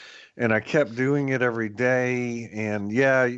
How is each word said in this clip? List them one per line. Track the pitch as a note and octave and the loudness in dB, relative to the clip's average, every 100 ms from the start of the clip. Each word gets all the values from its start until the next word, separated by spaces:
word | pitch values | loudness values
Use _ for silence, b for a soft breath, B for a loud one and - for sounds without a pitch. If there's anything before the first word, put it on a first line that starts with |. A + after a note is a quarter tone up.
| B B B - | B B B -4
and | A#2+ | 0
I | A2 | 0
kept | - D#3+ G#2+ A2+ | 0 0 0 0
doing | C3 C#3+ C3+ | 0 0 0
it | C3 | 0
every | B2 A2+ A2 | 0 0 -4
day. | G#2 B2+ B2+ B2 B2 B2 A#2 A2+ | 0 0 2 0 -2 -4 -6 -8
And | G#2+ A2 G#2 G2+ | -6 -4 -4 -2
yeah, | A#2 C3+ C3 B2 | 2 4 4 2